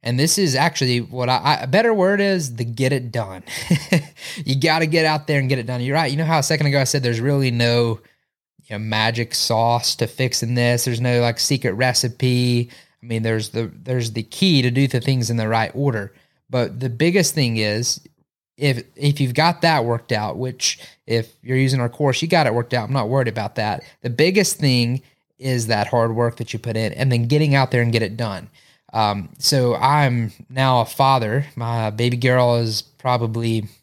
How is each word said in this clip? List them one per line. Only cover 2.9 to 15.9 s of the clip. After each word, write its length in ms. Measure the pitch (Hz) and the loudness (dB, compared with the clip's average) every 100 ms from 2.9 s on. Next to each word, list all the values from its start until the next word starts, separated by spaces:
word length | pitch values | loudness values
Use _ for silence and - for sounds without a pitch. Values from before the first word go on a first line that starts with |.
it 200 | 139 120 | 0 -4
done. 320 | 117 101 92 - - - | -6 -6 -10 -12 -12 0
<laughs> 320 | 156 - 170 - - - - 143 | -2 2 -2 -2 -16 -16 -10 -4
You 120 | 135 | 0
gotta 260 | 160 160 160 | 2 2 2
get 200 | 165 160 | 2 2
out 220 | 156 147 | 0 0
there 120 | 147 | 0
and 100 | 131 | 0
get 100 | 131 | -2
it 80 | 113 | -2
done. 140 | 123 | -4
You're 140 | 123 143 | -2 -2
right. 140 | 156 | 0
You 80 | 143 | -2
know 80 | 160 | 0
how 140 | 160 | 0
a 40 | |
second 240 | 135 156 147 | 2 0 2
ago 120 | 139 | 2
I 60 | 131 | 0
said 180 | 147 | 0
there's 160 | 123 113 | 0 0
really 320 | 127 139 135 | 0 0 0
no, 480 | 120 120 120 117 110 _ _ _ _ _ _ | 2 2 2 0 -2 _ _ _ _ _ _
you 80 | _ | _
know, 80 | 104 | -10
magic 560 | 107 110 110 117 117 - | -4 0 0 0 -4 -4
sauce 580 | - 113 113 120 - - | -2 0 2 0 -2 -4
to 120 | 113 | -4
fixing 480 | - 127 - 117 120 | -2 -2 -2 -2 0
this. 300 | 120 120 127 | 2 2 -2
There's 160 | 117 | -2
no, 180 | 123 120 | 0 2
like, 180 | 120 120 | 0 0
secret 360 | - 135 117 | -2 0 -2
recipe. 960 | 98 127 120 127 117 127 123 123 120 120 - _ _ | 0 0 0 -2 -2 0 2 2 0 -2 -10 _ _
I 20 | 120 | -8
mean, 180 | 113 | -4
there's 260 | 113 113 107 | -2 -2 -4
the, 200 | 117 110 - | -6 -6 -8
there's 300 | - 127 113 | -6 -4 -4
the 100 | 110 | -6
key 380 | 110 - 196 151 | -10 0 4 4
to 100 | 123 | 4
do 160 | 120 139 | 2 2
the 140 | 127 | 0
things 280 | 127 131 113 | 0 -2 0
in 60 | 117 | -2
the 140 | 110 | 0
right 220 | 113 110 - | 0 -2 -2
order. 380 | 143 | -2